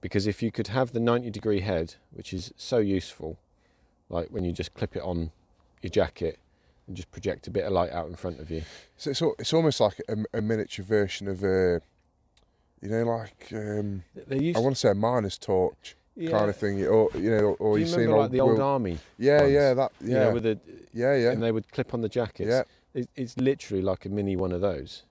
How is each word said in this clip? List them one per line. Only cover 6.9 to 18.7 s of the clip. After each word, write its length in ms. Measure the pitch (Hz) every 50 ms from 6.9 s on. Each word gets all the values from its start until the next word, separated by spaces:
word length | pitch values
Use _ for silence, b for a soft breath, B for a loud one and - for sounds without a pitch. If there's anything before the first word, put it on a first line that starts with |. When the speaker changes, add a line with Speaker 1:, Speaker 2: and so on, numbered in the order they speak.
| 98
Speaker 1:
just 140 | 90 82 _
project 360 | _ - 92 101 85 - _
a 40 | -
bit 140 | 113 101 87
of 80 | 87 98
light 180 | 90 87 87 -
out 160 | 85 85 78
in 60 | 87
front 240 | - - 92 85 64
of 100 | 78 80
you. 120 | 85 80 78 B B B B B B
Speaker 2:
So 140 | _ - 151
it's 100 | 139 - 165
al-, 120 | 156 - -
it's 140 | 113 - 156
almost 260 | 160 165 156 131 -
like 200 | 120 104 98 - - -
a, 80 | 110 104 107 - - 113
a 20 |
miniature 440 | 107 107 113 110 104 - - - 98
version 440 | 95 110 107 104 95 - - 101 101
of 160 | 98 90 98
a, 380 | 98 92 95 92 90 87 85 - _ _ _ _ _ _ _ _ _ _ _ _ _ _ _ _ _ _ _
you 80 | - 101
know, 160 | 107 113 117
like, 440 | 117 117 113 113 98 _ _ - - -
um, 500 | 110 107 104 104 104 104 104 98 95 90 _ _
Speaker 1:
Th-, 120 | - -
they 120 | - 135 135
used 180 | 143 165 175 -
Speaker 2:
I 20 |
wanna 140 | 117 135 135
say 160 | - - 120
a 40 | 101
miner's 420 | 98 104 113 123 123 107 98 - -
torch 580 | - - 98 92 90 90 - _ _ - - _ _ _ _
Speaker 1:
Yeah. 140 | - 170 160
Speaker 2:
kind 180 | - 107 107 104
of 60 | 101
thing, 280 | - - 104 101 98 95
or, 240 | 73 101 110 110 - -
you 160 | - 87 110
know, 260 | 113 107 104 107 - -
or 140 | 90 107 107
Speaker 1:
Do 40 | 107
you 60 | 107
Speaker 2:
you've 20 | 165
seen 80 | 170 127
Speaker 1:
remember, 160 | 117 113 113
like, 60 | 107 110
Speaker 2:
old 80 | 110 127
Speaker 1:
the 80 | 127
old 120 | 135 131 - -
Speaker 2:
Will 40 | 135
Speaker 1:
army 360 | 139